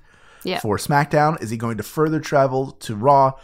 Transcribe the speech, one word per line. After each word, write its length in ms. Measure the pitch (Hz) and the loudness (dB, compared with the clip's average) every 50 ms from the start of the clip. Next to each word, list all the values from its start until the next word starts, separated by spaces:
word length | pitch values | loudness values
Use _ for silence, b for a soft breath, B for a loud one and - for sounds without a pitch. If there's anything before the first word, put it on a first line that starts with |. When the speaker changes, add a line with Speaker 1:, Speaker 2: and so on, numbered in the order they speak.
| b b b b b b b b b | b b b b b b b b b
Speaker 1:
Yeah. 160 | - 185 - | -6 -6 -4
Speaker 2:
for 180 | - 107 98 92 | -2 -2 -2 -2
SmackDown? 600 | - - 147 143 147 - - 147 151 156 165 - - | -2 0 0 2 2 2 2 2 2 2 0 -2 -6
Is 80 | 104 | -8
he 60 | 120 | -6
going 200 | 110 117 117 113 104 | -6 -6 -6 -6 -6
to 40 | 104 | -8
further 340 | - - 160 151 160 160 151 | -6 -4 -2 -2 0 0 -2
travel 520 | 147 - 151 139 135 131 131 135 135 131 - | -2 0 2 2 2 2 0 -2 -4 -4 -8
to 240 | - - - 110 | -12 -10 -10 -6
Raw? 360 | 101 113 143 143 139 135 135 135 B | 0 2 4 6 6 4 2 0 B